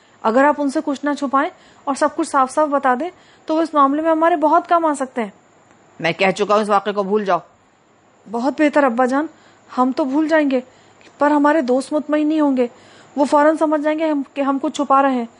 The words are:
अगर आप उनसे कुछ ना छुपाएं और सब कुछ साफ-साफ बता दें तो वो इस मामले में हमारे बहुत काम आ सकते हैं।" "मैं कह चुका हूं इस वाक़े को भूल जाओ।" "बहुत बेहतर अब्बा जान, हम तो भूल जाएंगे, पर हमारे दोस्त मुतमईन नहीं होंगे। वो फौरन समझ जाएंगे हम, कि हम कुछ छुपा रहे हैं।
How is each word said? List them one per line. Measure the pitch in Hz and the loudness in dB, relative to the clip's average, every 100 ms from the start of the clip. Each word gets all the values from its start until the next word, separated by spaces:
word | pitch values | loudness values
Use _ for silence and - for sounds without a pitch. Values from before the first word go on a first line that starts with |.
| _ _ | _ _
अगर | 214 226 | 0 2
आप | 285 285 | 2 2
उनसे | 285 311 | -2 -4
कुछ | 302 269 | -4 -4
ना | 294 | -4
छुपाएं | 277 277 269 320 - - _ - | -4 -2 -2 -2 -6 -20 _ -8
और | 269 | -2
सब | 294 | -2
कुछ | 294 320 | -2 -2
साफ-साफ | 277 254 302 302 | 0 0 0 -2
बता | 285 269 | 0 0
दें | 247 339 - _ _ - | -2 -4 -12 _ _ -4
तो | 311 | -2
वो | |
इस | 320 | 0
मामले | 302 277 294 | 2 2 2
में | 320 | 0
हमारे | 320 330 339 | 2 2 2
बहुत | 302 330 339 | 2 2 2
काम | 339 330 | 0 0
आ | |
सकते | 277 262 - | -2 -6 -6
हैं।" | 208 - _ _ _ _ _ - | -8 -10 _ _ _ _ _ -6
"मैं | 160 | -4
कह | 165 185 | 0 0
चुका | 185 190 | 0 0
हूं | 208 | 0
इस | 208 | 2
वाक़े | 202 214 | 0 0
को | 202 | -4
भूल | 196 214 | -2 -2
जाओ।" | 196 175 - _ _ _ _ _ _ _ - | 0 -2 -4 _ _ _ _ _ _ _ -12
"बहुत | 226 254 277 | -6 -4 0
बेहतर | 302 302 | 0 2
अब्बा | 277 233 254 | 2 2 0
जान, | 269 320 - _ _ _ - | 0 -4 -10 _ _ _ -2
हम | 254 | -2
तो | 262 | -2
भूल | 285 277 311 | -2 -2 0
जाएंगे, | 320 294 262 247 _ _ _ - - | 0 0 -2 -4 _ _ _ -18 -2
पर | 285 | 0
हमारे | 294 285 311 | 2 2 2
दोस्त | 247 254 262 | 2 0 -2
मुतमईन | 302 - 302 302 | -4 -2 -2 0
नहीं | 311 | 0
होंगे। | 294 254 240 - - - - - | 0 0 -2 -6 -20 -20 -8 -2
वो | |
फौरन | 285 302 302 320 | 0 4 2 2
समझ | 320 311 | 0 0
जाएंगे | 294 311 320 | -2 -2 -2
हम, | 294 | -2
कि | 262 - | -4 -4
हम | 269 277 | -2 -2
कुछ | 311 | -4
छुपा | - 285 277 | -4 2 2
रहे | 277 | 2
हैं। | 254 233 _ | 0 -6 _